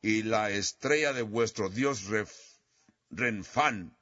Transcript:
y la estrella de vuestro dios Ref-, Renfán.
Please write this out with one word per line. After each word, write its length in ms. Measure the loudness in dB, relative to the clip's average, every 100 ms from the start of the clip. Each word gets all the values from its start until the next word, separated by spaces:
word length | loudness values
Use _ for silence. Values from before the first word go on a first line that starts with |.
y 220 | 2 2
la 260 | 2 2 2
estrella 640 | 0 -2 -4 0 2 2
de 80 | 0
vuestro 480 | -2 0 0 0 -4
dios 360 | 0 0 0 -2
Ref-, 540 | -2 -2 -10 -20 -20 _ _ _ _ _
Renfán. 840 | -4 -2 -2 -6 2 2 0 -10 _